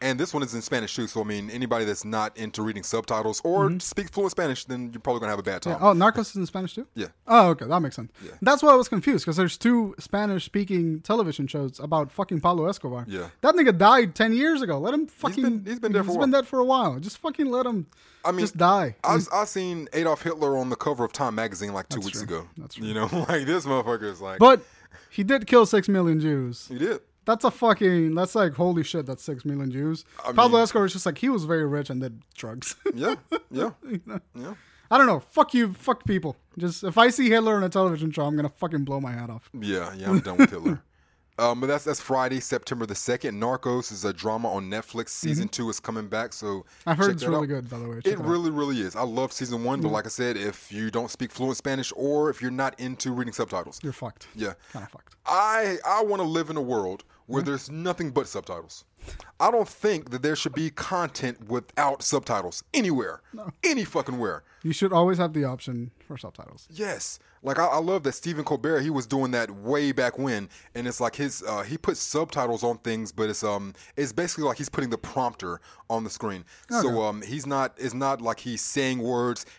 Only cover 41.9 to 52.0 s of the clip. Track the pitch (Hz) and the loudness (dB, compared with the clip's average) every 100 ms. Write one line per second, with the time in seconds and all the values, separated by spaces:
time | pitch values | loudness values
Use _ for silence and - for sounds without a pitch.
41.9 | 139 - 131 127 131 - 123 - 123 110 | -4 -2 0 0 -2 -4 -4 -4 -6 -6
42.9 | 101 - 123 139 104 117 127 127 123 - | -4 -4 -2 -4 -4 -2 -2 -2 -4 -4
43.9 | 98 98 90 107 110 117 98 95 107 - | -6 -6 -4 -4 -2 -2 -4 -6 -8 -8
44.9 | 117 113 - 160 151 196 - 117 - - | -8 -8 -6 -4 -4 -4 -4 -6 -6 -8
45.9 | 113 104 107 117 - 107 98 - - - | -8 -6 -6 -6 -8 -8 -8 -10 -10 -4
46.9 | 160 196 175 170 156 143 139 123 120 117 | 2 2 0 -2 -2 -2 -4 -8 -10 -10
47.9 | 117 190 202 156 175 165 147 143 127 95 | -4 -2 -2 0 0 0 -2 -2 -2 -4
48.9 | 101 123 117 131 - 123 120 120 139 131 | -4 -4 -2 -4 -4 -6 -4 -2 -2 0
49.9 | 107 107 - 120 110 101 - - 202 220 | -2 -4 -4 -2 -2 -4 -6 -10 -6 -4
50.9 | 220 233 - 240 - - 247 143 135 - | -4 -4 -6 -8 -4 -4 -4 -4 -4 -4
51.9 | - | -4